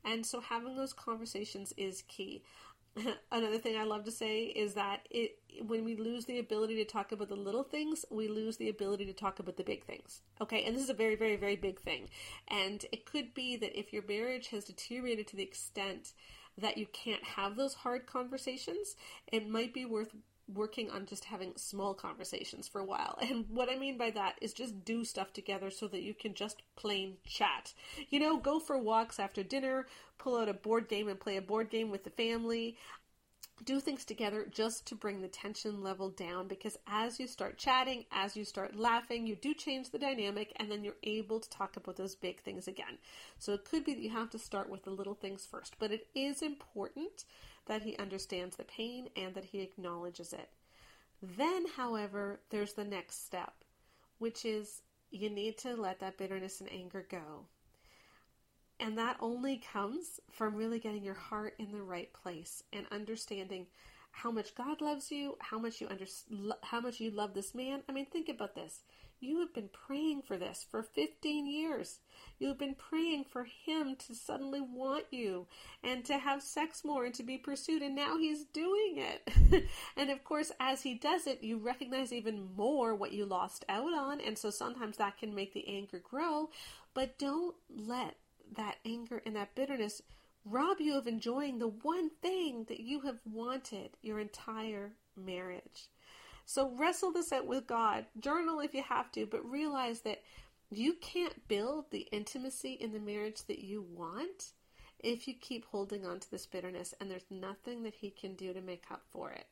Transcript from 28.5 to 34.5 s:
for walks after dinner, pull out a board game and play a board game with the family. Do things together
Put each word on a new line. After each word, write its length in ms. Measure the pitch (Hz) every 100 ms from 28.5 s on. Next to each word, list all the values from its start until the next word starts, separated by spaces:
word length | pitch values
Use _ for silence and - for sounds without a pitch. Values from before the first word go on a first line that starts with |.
| 311
for 180 | 320 277
walks 420 | 214 220 226 -
after 240 | 196 -
dinner, 440 | 190 269 262 262 262 - - -
pull 200 | 262 240
out 120 | 214
a 40 |
board 340 | 190 214 233 220
game 200 | 208 208
and 120 | 196
play 180 | - 196
a 40 |
board 280 | 190 214 220
game 200 | 226 220
with 140 | 196
the 80 | -
family. 680 | - 226 226 226 233 226 233 - - _ _ _ _ - -
Do 160 | 226 269
things 260 | 294 269 -
together 400 | - 214 214 202